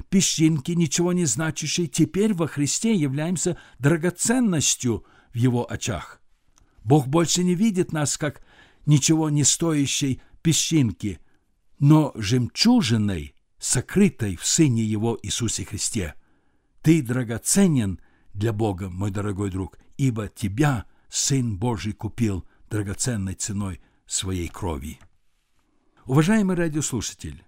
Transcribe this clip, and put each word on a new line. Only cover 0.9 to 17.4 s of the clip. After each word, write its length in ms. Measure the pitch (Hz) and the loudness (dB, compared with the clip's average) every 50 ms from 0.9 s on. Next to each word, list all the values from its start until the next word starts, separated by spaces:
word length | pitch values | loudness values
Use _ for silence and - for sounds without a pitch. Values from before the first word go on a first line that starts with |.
| - - 170 180 180 | 0 0 0 0 0
не 140 | 180 175 | 0 0
значащие, 600 | 147 123 143 160 156 156 - - 143 - - 175 | 0 0 -2 -2 -4 -4 -6 -6 -4 -2 -2 -4
теперь 460 | 156 - - 156 147 - 185 208 220 214 | -4 2 0 0 2 2 0 0 0 2
во 140 | 160 165 | 0 -2
Христе 480 | 131 - 139 147 135 - - - 226 226 | -4 -2 -2 -2 -2 -2 -2 0 2 2
являемся 640 | 196 147 139 131 143 151 170 185 156 - 180 165 - - - _ _ | 2 2 0 -2 -4 -4 -4 -4 -2 -2 -4 -4 -4 -10 -20 _ _
драгоценностью 1300 | 120 143 156 165 156 180 175 - - - 233 262 247 220 180 151 - - - - - 123 113 92 - _ _ _ _ _ - | 2 2 2 2 0 -2 -2 -2 -2 0 2 2 2 2 2 2 2 0 -2 0 -2 -2 -2 -2 -4 _ _ _ _ _ -4
в 40 | |
Его 340 | 120 117 127 120 120 120 - | 0 0 2 2 0 -2 -4
очах. 500 | 110 - - - 107 78 - - - _ _ _ _ _ _ _ _ _ _ _ _ - - | -8 -8 -6 -6 -6 -6 -8 -12 -18 _ _ _ _ _ _ _ _ _ _ _ _ -14 0
Бог 260 | 104 139 156 127 127 | 2 2 4 4 2
больше 360 | 135 170 170 151 - 180 180 | 2 2 2 2 0 0 2
не 100 | 180 180 | 2 2
видит 380 | 165 220 226 196 180 165 - - | 2 2 2 2 0 -2 -2 0
нас, 240 | 156 147 139 - | -2 -2 -2 -2
как 260 | - - 147 - - - _ _ _ - _ _ _ - | -4 -4 -6 -6 -8 -20 _ _ _ -20 _ _ _ 2
ничего 420 | - 151 143 - - 160 160 160 156 | 4 4 4 6 4 2 2 2 0
не 160 | 147 147 139 | 2 2 2
стоящей 800 | - - - 170 170 156 147 143 135 - - 147 135 127 - - _ - - _ | 2 2 2 0 0 2 0 0 0 0 -2 -2 -2 -2 -4 -8 _ -20 -4 _
песчинки, 800 | 165 147 - - - 165 160 135 110 85 - - 104 90 - - _ _ _ _ _ _ _ _ _ _ _ | 0 0 2 0 2 2 2 2 2 0 -4 -6 -8 -8 -8 -16 _ _ _ _ _ _ _ _ _ _ _
но 340 | 143 143 156 156 156 127 - | 6 8 8 8 6 2 -2
жемчужиной, 1200 | - 110 95 123 131 120 - - - - 226 247 247 180 110 117 113 107 104 95 82 73 71 - _ _ _ _ _ | -6 -4 0 0 0 0 -2 -2 2 4 4 6 4 4 2 2 2 2 0 -2 -4 -6 -10 -16 _ _ _ _ _
сокрытой 800 | - - - 139 - - - 180 208 180 - - 113 101 90 | -4 -2 -2 -2 -2 -2 2 4 4 4 4 0 -4 -4 -4
в 100 | 82 - | -4 -2
Сыне 380 | - - - 165 143 117 113 113 | -2 4 4 4 4 4 2 0
Его 340 | 107 110 104 107 117 117 - - | 0 -2 -2 -2 -2 -2 -4 -6
Иисусе 420 | 98 - - 120 104 - - 101 | -6 -6 -4 -4 -4 -4 -6 -8
Христе. 500 | - - 80 - - - 113 90 78 - - _ _ _ _ _ _ _ _ _ _ _ _ - | -8 -8 -6 -6 -4 -4 -4 -6 -6 -8 -14 _ _ _ _ _ _ _ _ _ _ _ _ 2
Ты 200 | 156 165 165 135 | 4 4 4 2
драгоценен 960 | 110 123 127 127 107 117 107 | -2 -4 -4 -4 -4 -8 -6